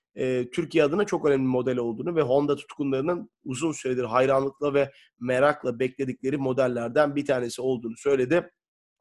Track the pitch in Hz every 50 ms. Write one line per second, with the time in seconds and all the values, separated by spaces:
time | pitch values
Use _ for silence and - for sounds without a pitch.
0 | _ _ _ - 131 127 127 127 127 127 - 175 165 135 156 160 151 143 156 202
1 | 202 202 185 160 151 147 139 135 131 131 127 127 123 131 123 127 120 117 113 113
2 | 135 170 175 160 143 123 131 143 147 147 143 139 - - - - 143 139 135 131
3 | 139 170 180 175 - - _ _ _ 147 127 123 160 160 147 - - 127 127 123
4 | 123 110 113 127 131 135 135 135 139 139 135 _ 143 143 139 143 139 135 - _
5 | _ _ _ _ 120 123 127 127 139 147 147 - - 127 120 117 131 127 - -
6 | 135 127 120 - - 131 143 143 139 131 127 127 131 127 120 117 117 117 131 151
7 | 151 147 139 143 139 143 131 127 123 117 - - 123 131 131 117 120 113 113 -
8 | - 139 139 131 127 123 160 175 - - _ _ _ _ _ _ _ _ _ _